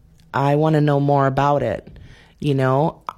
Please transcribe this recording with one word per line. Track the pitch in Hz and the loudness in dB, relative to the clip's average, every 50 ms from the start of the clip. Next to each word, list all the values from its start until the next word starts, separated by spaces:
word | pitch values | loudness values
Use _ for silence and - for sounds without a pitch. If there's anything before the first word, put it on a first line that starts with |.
| _ - - - - - - | _ -20 -20 -20 -14 -8 -4
I | 123 139 143 143 | -2 0 0 0
wanna | 147 156 160 156 147 | 0 2 2 2 2
know | 151 147 143 139 | 2 2 2 0
more | 143 143 143 139 135 | 2 2 2 2 2
about | 135 131 139 139 143 147 139 127 | 0 0 0 0 0 0 0 -2
it, | 113 92 - - - - - - - - - - - _ | -4 -6 -6 -10 -16 -20 -20 -20 -20 -20 -20 -20 -20 _
you | - - 151 135 | -8 -4 -2 -2
know? | 135 131 131 131 139 156 165 - - _ - - | 0 0 0 0 0 0 -2 -4 -8 _ -18 -10